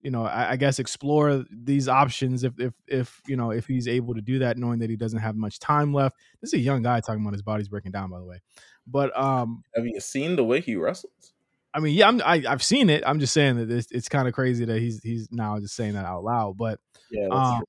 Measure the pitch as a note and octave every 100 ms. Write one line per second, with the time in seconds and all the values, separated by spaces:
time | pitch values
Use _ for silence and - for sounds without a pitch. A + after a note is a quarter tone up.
0 | C#3+ B2 A2 A2+ A#2 B2+ C#3 C3 A#2+ -
1 | C#3 D3+ D3 C#3 - G#2+ A#2+ C#3+ C3+ C3
2 | C#3 - C3 B2+ B2+ B2 B2 - - C3+
3 | A#2+ - - C3 A#2 A2+ - B2+ A#2+ B2
4 | A#2+ A2+ G#2 C3 B2+ B2 A#2+ A#2 A2+ A2
5 | A2+ A2+ A2 G#2+ G#2+ - - D3 D3 C#3+
6 | C3+ - _ _ B3+ - B2 C#3 A#2+ A#2+
7 | A#2 G#2+ G#2+ G2+ G2+ G#2+ G2+ G2+ F#2+ G2
8 | F#2+ F2+ F2+ F2 _ - - _ - C#3
9 | C#3 - C3+ C3 A#2 A#2 - A#2 A#2+ G#2
10 | - C3+ D3+ F3 A#2 C3 E3+ G#2 E2+ F#3
11 | - _ _ _ _ _ _ D3+ D#3 D#3
12 | G3+ A#3+ D3 E3+ B2+ C3+ - B3+ A3 D3
13 | - D3+ C3+ D#3 C#3+ A#2+ A2+ A#2+ A2+ B2
14 | - C#3+ B2+ A#2 B2+ A#2+ A#2 A2 A#2 G#2+
15 | A2 A#2 A2 A#2 G#2+ G#2+ G2+ - A2 G#2
16 | F#2 F2+ G2+ A#2+ G#2 F#2+ A2+ G#2+ _ _
17 | _ G#2+ G2+ A#2+ C3 A#2+